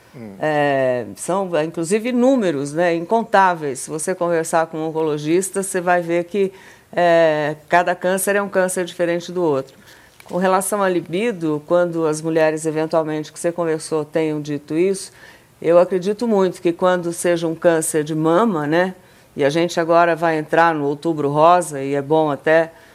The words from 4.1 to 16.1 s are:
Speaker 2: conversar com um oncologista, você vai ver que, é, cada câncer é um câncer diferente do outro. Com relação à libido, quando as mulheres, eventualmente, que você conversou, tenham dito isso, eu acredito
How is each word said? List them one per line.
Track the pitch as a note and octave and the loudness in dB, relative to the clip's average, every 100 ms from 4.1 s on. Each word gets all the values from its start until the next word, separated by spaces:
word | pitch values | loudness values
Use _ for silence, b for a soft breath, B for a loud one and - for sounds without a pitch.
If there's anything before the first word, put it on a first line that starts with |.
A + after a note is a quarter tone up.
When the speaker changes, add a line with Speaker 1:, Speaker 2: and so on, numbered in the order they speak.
Speaker 2:
conversar | F3+ F3 E3 D#3+ E3 D#3+ | -4 0 0 0 0 0
com | D#3+ | -4
um | D#3+ | -6
oncologista, | D#3+ D#3+ D3+ D3+ F3+ F#3+ G3 | -2 -2 -2 0 0 0 -6
você | F#3+ F#3 | -6 -4
vai | F3 F3 | 0 0
ver | E3+ E3+ F3 | 0 -2 -2
que, | G#3 F#3+ B B B B | -2 -2 B B B B
é, | - F3 E3 D#3+ D3+ D3+ D3+ - | 0 4 6 4 2 -2 -6 0
cada | F3 F3 F3+ | 2 2 0
câncer | F3+ F#3+ G3+ G3+ | -2 0 0 0
é | |
um | G3+ | 0
câncer | G3 F#3 F#3 F3 | 0 0 -2 -6
diferente | - E3+ F3 E3+ | -2 -2 -2 -4
do | F3+ | -2
outro. | E3 C3+ C3+ - b b b b - | 0 0 -4 -14 b b b b -8
Com | F3+ | -2
relação | F#3 F#3 F#3+ G#3 | 2 2 0 0
à | F#3+ | 0
libido, | F3 D#3 E3+ A#3+ F3+ D#3+ D3+ D3+ | 0 -2 -2 -2 -2 -4 -4 0
quando | F3 F3 E3 D#3+ | 0 2 0 -2
as | D#3 | -2
mulheres, | D#3+ D#3+ D#3 D#3 D#3 | -2 0 2 0 -2
eventualmente, | D#3 D#3+ E3+ D#3 D#3 D3+ | -2 0 0 0 -4 -8
que | - | -6
você | E3+ | -6
conversou, | E3+ E3 D#3 - D#3+ D3 | -4 -4 -4 -4 -4 -2
tenham | D#3+ D#3 D3+ | -2 -2 -4
dito | D3 C#3+ - D#3 | -6 -8 -4 -2
isso, | F#3 F#3+ - B B B B _ | 0 -2 -8 B B B B _
eu | D#3 F3 | 4 4
acredito | F3+ F#3+ F3+ | 4 0 -4